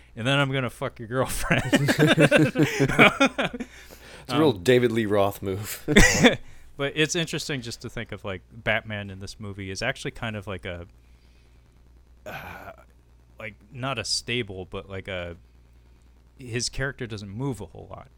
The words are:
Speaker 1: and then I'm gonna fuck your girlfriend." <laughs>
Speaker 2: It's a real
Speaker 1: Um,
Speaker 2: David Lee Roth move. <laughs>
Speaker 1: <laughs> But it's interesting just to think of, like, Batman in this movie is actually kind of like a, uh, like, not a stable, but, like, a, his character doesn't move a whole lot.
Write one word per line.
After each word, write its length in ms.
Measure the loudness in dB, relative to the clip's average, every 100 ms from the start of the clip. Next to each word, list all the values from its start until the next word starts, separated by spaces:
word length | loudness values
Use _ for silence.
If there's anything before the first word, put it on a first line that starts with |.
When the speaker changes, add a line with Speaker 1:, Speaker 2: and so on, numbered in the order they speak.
| -18 -6
Speaker 1:
and 80 | 0
then 100 | 0
I'm 120 | 0
gonna 180 | 0 -4
fuck 300 | -6 -8 -8
your 80 | -6
girlfriend." 880 | -2 -2 -2 0 0 2 2 2 4
<laughs> 1700 | 6 8 6 8 4 4 0 2 2 6 6 6 2 2 -4 -6 -12 -16 -20 -20 -20 -18
Speaker 2:
It's 100 | -4
a 40 | 2
real 100 | 2
Speaker 1:
Um, 120 | 4
Speaker 2:
David 280 | 4 6 6
Lee 140 | 2 2
Roth 360 | 4 2 0
move. 420 | -4 -6 -6 -8 2
<laughs> 500 | 6 6 6 4 4
Speaker 1:
<laughs> 40 | -4 -18 -18 -6
But 160 | -4 0
it's 200 | 0 0
interesting 460 | -4 -6 -6 -8
just 200 | -8 -12
to 80 | -10
think 200 | -10 -10
of, 120 | -10 -10
like, 160 | -10 -12
Batman 600 | -6 -2 -2 -2 -8 -10
in 80 | -12
this 200 | -14 -12
movie 300 | -12 -10 -10
is 120 | -6
actually 280 | -4 -4 -8
kind 240 | -8 -8 -8
of 120 | -10
like 180 | -10 -10
a, 220 | -12 -14 -20 _ -20 _ -20 _ -20 _ _ _ -20 _ -20 -16
uh, 460 | -14 -14 -14 -16 -18 -20 _ _ -20 _ -16
like, 160 | -14 -14 -18
not 280 | -8 -6 -4
a 40 | -4
stable, 600 | -4 -2 -2 -2 -8 -10
but, 240 | -10 -10
like, 180 | -10 -6
a, 280 | -6 -8 -10 -18 _ _ -20 -20 -20 -20 _ _ -20
his 300 | -8 -6 -4
character 360 | -4 -4 -4 -8
doesn't 240 | -8 -10
move 320 | -6 -6 -6
a 40 | -10
whole 200 | -14 -16
lot. 160 | -16 -18